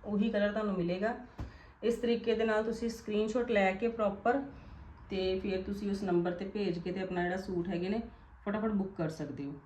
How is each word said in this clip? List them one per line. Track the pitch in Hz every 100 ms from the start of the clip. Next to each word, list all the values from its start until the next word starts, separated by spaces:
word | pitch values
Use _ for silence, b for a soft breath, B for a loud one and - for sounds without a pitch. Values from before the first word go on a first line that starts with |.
| 214
ਉਹੀ | 208 226
ਕਲਰ | 208 202
ਤੁਹਾਨੂੰ | 214 208 185
ਮਿਲੇਗਾ। | 170 185 214 240 B B B B B B
ਇਸ | 220 233
ਤਰੀਕੇ | 233 233 233 220
ਦੇ | 226
ਨਾਲ | 214
ਤੁਸੀਂ | 220 220 233
ਸਕਰੀਨਸ਼ਾਟ | - - 208 220 247 233
ਲੈ | 214 190
ਕੇ | 196 233
ਪ੍ਰੋਪਰ, | 226 208 202 233 269 277 B B B B - -
ਤੇ | 190 185 190
ਫਿਰ | 202 185
ਤੁਸੀਂ | 196 202 202
ਉਸ | 196
ਨੰਬਰ | 190 175 175
ਤੇ | 180 196
ਭੇਜ | 214 190 170
ਕੇ | 185
ਤੇ | 190
ਆਪਣਾ | 185 180
ਜਿਹੜਾ | 175 185
ਸੂਟ | - 180 170
ਹੈਗੇ | 170 185
ਨੇ, | 220 226 B B - -
ਫਟਾਫਟ | 208 220
ਬੁੱਕ | 208 190 -
ਕਰ | 156
ਸਕਦੇ | - 143 131 143
ਹੋ। | 151